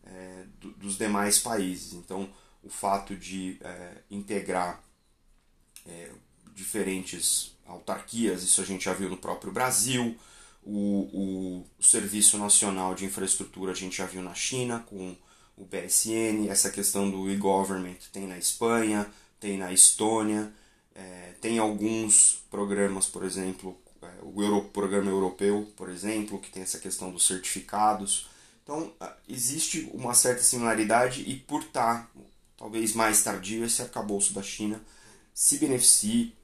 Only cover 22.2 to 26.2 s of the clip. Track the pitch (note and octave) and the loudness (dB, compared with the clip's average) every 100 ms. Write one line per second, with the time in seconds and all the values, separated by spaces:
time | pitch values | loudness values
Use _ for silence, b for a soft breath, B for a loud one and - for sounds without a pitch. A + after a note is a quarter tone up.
22.2 | - - - G2+ G2+ G2+ G2 F#2+ F#2+ F#2+ | 8 4 -8 -4 -2 2 2 0 -4 -2
23.2 | F#2+ F#2 F#2 F#2 F#2+ - - - F2 F#2 | -4 -4 -4 -6 -12 -14 -20 -20 -20 -16
24.2 | F2+ F#2+ G#2 G#2 G2+ G2+ F#2+ G2+ G2 F#2+ | -10 0 2 2 0 -2 0 2 2 2
25.2 | F#2 - G2+ G#2 G#2 - F#2 F2 G2+ A2 | 0 2 2 2 -2 -12 -12 -8 -4 -4